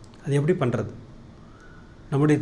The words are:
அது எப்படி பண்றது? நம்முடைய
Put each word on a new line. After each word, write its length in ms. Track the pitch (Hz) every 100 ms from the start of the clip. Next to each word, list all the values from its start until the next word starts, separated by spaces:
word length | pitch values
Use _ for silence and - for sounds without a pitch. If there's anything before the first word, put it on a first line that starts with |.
| - - -
அது 100 | 143
எப்படி 160 | 151 180 127
பண்றது? 280 | 117 101 - - - - - - - - - - - -
நம்முடைய 280 | 139 151 147